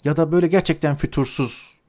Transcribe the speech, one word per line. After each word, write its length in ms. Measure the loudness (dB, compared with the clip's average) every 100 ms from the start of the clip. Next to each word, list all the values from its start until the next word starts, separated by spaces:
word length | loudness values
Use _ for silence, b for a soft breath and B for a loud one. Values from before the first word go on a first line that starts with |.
Ya 140 | -2 0
da 140 | 2
böyle 160 | 2 4
gerçekten 480 | 2 2 -2 0 -2
fütursuz 800 | -2 -2 -2 -2 -4 -6 -14 _